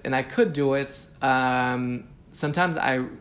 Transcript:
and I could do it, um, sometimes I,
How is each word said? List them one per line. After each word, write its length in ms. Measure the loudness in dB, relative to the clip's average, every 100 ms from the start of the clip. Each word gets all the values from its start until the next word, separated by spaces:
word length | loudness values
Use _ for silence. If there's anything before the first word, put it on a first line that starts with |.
and 100 | -2
I 80 | -2
could 300 | -2 2 2
do 220 | 2 2
it, 320 | 2 -2 -10 -18 -4
um, 840 | 2 2 2 2 0 0 -2 -6 -10 -20 -18 -6
sometimes 400 | -2 0 0 0
I, 300 | 0 -2 -4 -8